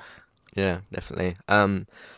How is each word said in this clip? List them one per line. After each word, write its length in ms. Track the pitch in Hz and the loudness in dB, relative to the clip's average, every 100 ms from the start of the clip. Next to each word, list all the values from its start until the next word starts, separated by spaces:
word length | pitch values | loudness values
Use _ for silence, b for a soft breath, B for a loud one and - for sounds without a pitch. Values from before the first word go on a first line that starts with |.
| B B B _ _ | B B B _ _
Yeah, 260 | 98 98 90 101 | -2 -2 -2 -8
definitely. 440 | - - - 92 87 - | -12 -10 -4 -4 -4 2
Um, 380 | 104 101 95 101 B B | 4 4 0 -6 B B